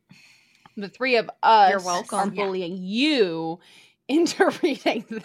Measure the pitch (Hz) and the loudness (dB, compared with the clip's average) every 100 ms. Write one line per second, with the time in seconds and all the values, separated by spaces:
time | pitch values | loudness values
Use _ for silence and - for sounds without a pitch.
0 | _ _ _ _ _ _ _ - 196 - | _ _ _ _ _ _ _ -14 -14 -6
1 | 254 233 214 - - 220 190 196 180 180 | 0 0 -2 -2 4 6 6 4 -2 -4
2 | 175 202 202 185 196 185 170 190 185 220 | -4 -4 -4 -4 -4 -4 -6 -8 -6 -2
3 | 302 277 185 165 165 170 _ - _ _ | 0 2 0 -2 -6 -8 _ -20 _ _
4 | - 294 339 - 359 - 339 262 - 247 | -2 0 0 2 0 2 -2 -2 -4 -4
5 | - 220 | -6 -12